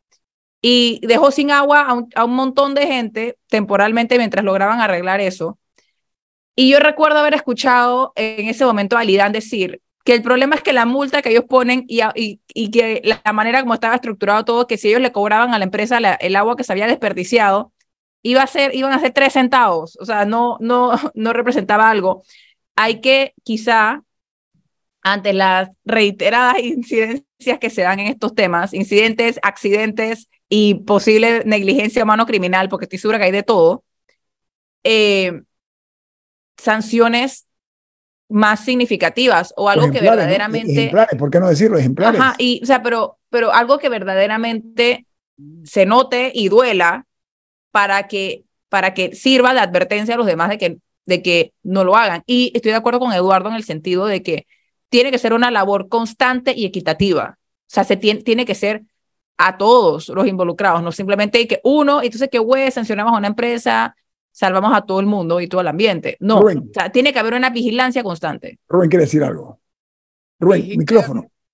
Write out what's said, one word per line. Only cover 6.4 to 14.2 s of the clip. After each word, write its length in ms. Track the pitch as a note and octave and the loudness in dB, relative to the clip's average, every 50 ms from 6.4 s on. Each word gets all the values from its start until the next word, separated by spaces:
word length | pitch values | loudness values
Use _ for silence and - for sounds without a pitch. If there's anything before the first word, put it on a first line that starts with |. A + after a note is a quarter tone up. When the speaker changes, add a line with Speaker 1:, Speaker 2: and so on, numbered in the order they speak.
| _ _ _ | _ _ _
Speaker 1:
Y 160 | - C4 C4 | 2 4 6
yo 80 | C#4 C#4+ | 6 6
recuerdo 400 | D4 D4+ D4+ D4+ D#4 D4+ D4+ D4+ | 6 4 2 2 2 2 4 2
haber 160 | D4 D4 C#4+ | 2 2 0
escuchado 760 | D4 - - A#3+ A#3 - C4+ B3 B3 A#3+ B3 B3 B3 C4 - - | -2 -2 -6 -6 -2 0 2 2 2 2 2 0 -2 -4 -4 -4
en 340 | - A3 A3 A3 A3 G#3 A3 | -6 -8 -6 -6 -8 -8 -8
ese 160 | A3+ A3+ C4+ | -4 -2 0
momento 320 | B3+ A3+ G#3 G3+ F#3+ A#3+ | 0 0 0 -2 0 0
al 140 | A#3 A#3 G#3 | 0 2 2
idam 220 | F#3+ G3+ G3 G#3 G#3+ | 2 2 2 2 0
decir 480 | A3 A3 - - G#3+ F#3 F3+ - - _ _ _ _ _ | -4 -6 -6 -4 -4 -4 -6 -6 -14 _ _ _ _ _
que 100 | - B3 | 2 2
el 80 | A#3+ A3+ | 2 4
problema 340 | A#3+ B3+ B3+ C4+ C#4 D4+ | 0 2 2 2 2 0
es 60 | - - | -2 0
que 100 | - C#4 | 0 0
la 140 | B3 A#3 | 2 2
multa 360 | A#3 B3 C#4 C#4+ C4+ - C#4+ C#4 | 0 0 -2 -2 -2 -2 -2 0
que 80 | A#3+ | 2
ellos 140 | A3+ A#3 A#3+ A#3+ | 2 2 2 2
ponen 360 | C4 B3+ B3 B3 B3 B3+ B3 | 0 2 2 2 -2 -2 -4
y, 140 | B3 A3+ A#3 A3 A3 - | -4 -2 -2 -2 -2 -2
y, 260 | - A#3 G#3+ G3+ - _ _ - | -4 -6 -6 -8 -12 _ _ -8
y 160 | - A#3 G3+ | -8 -8 0
que 300 | G#3+ A#3 A3 A3+ A3 - - | 2 0 2 2 -2 -4 -2
la, 160 | G#3 A3 - _ | -4 -4 -2 _
la 80 | G#3+ G#3+ | -2 -2
manera 280 | G#3+ G#3+ A3+ A#3 C4+ | 0 -2 0 0 0
como 140 | C4+ A#3+ A3+ | 0 0 -4
estaba 200 | A3 - A3+ A#3 | -2 0 -2 -2
estructurado 500 | B3 B3 A#3+ G#3+ F#3+ | -2 -2 -6 -8 -6